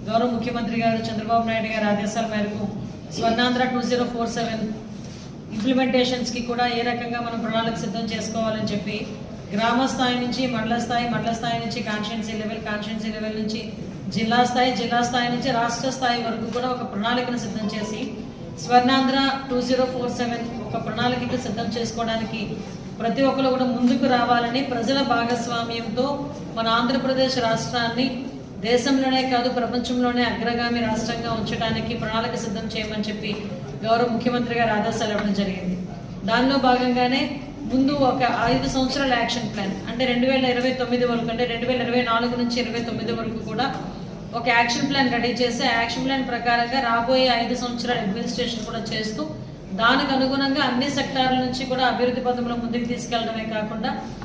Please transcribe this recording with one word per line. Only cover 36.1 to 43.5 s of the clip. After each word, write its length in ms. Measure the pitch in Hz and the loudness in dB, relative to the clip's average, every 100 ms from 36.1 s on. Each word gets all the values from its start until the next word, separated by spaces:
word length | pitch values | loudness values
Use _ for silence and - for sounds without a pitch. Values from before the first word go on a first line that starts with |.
| - 208 | -6 0
దానిలో 320 | 233 262 277 | 4 4 4
భాగంగానే 840 | 254 247 254 247 247 269 302 - - - 214 | 4 4 4 4 4 2 0 -4 -10 -8 0
ముందు 180 | 254 269 | 2 4
ఒక 280 | 285 262 - 247 233 233 | 4 4 4 2 2 2
ఐదు 240 | 262 269 | 2 2
సంవత్సరాల 440 | 262 254 285 269 | 2 2 2 2
యాక్షన్ 400 | 240 233 240 214 | 2 2 -2 -4
ప్లాన్, 180 | 214 190 190 - | -4 -4 -4 -6
అంటే 140 | 233 254 | -2 2
రెండు 220 | 240 254 | 4 4
వేల 180 | 269 254 | 4 2
ఇరవై 280 | 240 254 | 2 0
తొమ్మిది 320 | 254 240 247 240 | 0 0 2 2
వరకు, 240 | 233 233 | 2 0
అంటే 160 | 226 247 | 0 -2
రెండు 200 | 233 240 | -2 0
వేల 160 | 254 | 0
ఇరవై 220 | 240 247 | 2 2
నాలుగు 320 | 240 226 240 240 | 2 2 2 0
నుంచి 240 | 240 240 | 0 0
ఇరవై 240 | 240 233 | -2 -2
తొమ్మిది 280 | 233 220 - | -4 -4 -2
వరకు 320 | 226 226 233 | -2 -4 -6
కూడా 300 | - | -6